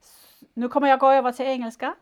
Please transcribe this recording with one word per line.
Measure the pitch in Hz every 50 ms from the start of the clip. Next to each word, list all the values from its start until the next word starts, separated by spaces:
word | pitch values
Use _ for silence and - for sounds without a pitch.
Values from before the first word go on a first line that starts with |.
S-, | _ _ _ _ _ _ _ _ - _ _
nu | 233 240 247
kommer | - 294 277 277
jag | 269 262
gå | 277 269
över | 269 269 247 254 247
till | 254 254
engelska. | 269 262 254 240 226 226 _ - 269 330 _